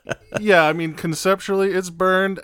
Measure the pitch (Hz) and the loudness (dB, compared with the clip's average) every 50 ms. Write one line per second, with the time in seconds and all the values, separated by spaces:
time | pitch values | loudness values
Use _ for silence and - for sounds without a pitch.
0 | _ - - - _ _ - 208 214 214 190 170 156 151 160 170 165 160 151 - | _ -12 -12 -12 _ _ -8 -4 2 4 6 6 6 4 2 -2 -4 -6 -8 -6
1 | - 170 156 - - 185 196 190 - - 196 196 196 196 185 185 185 180 170 170 | -6 -6 -6 -2 0 0 0 -2 -2 -2 -2 0 0 0 0 -2 -4 -4 -4 -2
2 | 185 185 185 185 190 190 190 - | 0 2 2 2 0 -2 -4 -6